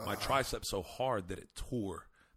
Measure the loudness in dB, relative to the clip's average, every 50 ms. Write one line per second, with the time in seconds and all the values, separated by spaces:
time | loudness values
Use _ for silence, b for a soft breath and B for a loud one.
0 | -4 -2 -2 0 2 4 4 4 4 4 0 -4 -2 0 0 0 -2 -2 -2 0
1 | 2 2 2 2 0 -2 -6 -8 -8 -10 -8 -8 -6 -2 0 0 0 0 -2 -4
2 | -8 -14 b b b b b